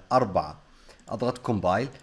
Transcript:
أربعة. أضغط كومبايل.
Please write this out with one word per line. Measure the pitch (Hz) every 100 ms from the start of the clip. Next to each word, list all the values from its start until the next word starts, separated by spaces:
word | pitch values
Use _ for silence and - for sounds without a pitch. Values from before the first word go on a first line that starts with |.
| -
أربعة. | 127 117 90 76 76 - - - - -
أضغط | 113 123 123
كومبايل. | - 107 90 95 135 -